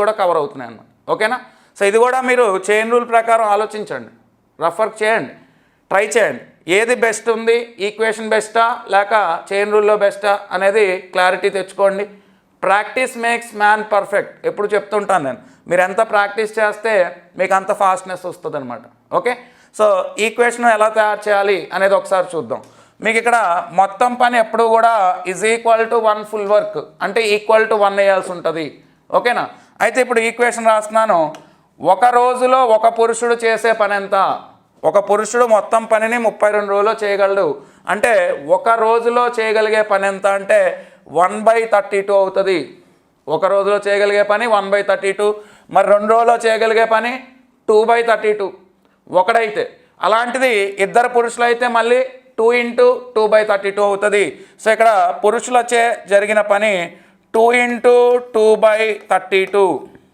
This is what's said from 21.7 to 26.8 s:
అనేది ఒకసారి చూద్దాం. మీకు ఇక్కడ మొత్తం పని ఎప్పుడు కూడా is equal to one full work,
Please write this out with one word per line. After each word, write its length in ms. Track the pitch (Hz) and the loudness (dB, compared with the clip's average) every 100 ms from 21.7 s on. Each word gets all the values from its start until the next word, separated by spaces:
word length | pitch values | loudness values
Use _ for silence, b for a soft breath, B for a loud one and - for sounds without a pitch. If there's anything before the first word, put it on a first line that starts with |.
| 180 | -2
అనేది 200 | 196 190 | 0 0
ఒకసారి 280 | 190 185 175 | 0 -2 -2
చూద్దాం. 280 | 160 117 117 b b b - 208 | -6 -8 -10 b b b -6 -2
మీకు 140 | 226 | 0
ఇక్కడ 160 | 208 233 190 170 - 175 | 0 0 0 -2 -2 0
మొత్తం 300 | 190 - 247 240 | 0 2 -2 2
పని 160 | 240 240 | 0 2
ఎప్పుడు 220 | 226 226 226 226 | 0 0 2 4
కూడా 180 | 233 226 185 175 180 | 4 2 0 -2 -6
is 100 | 175 220 | -4 -2
equal 320 | 226 233 226 226 | 0 0 0 2
to 60 | 233 220 | 0 0
one 140 | 214 214 | -2 -4
full 140 | 214 196 | -6 0
work, 200 | 208 - 151 | 0 0 -10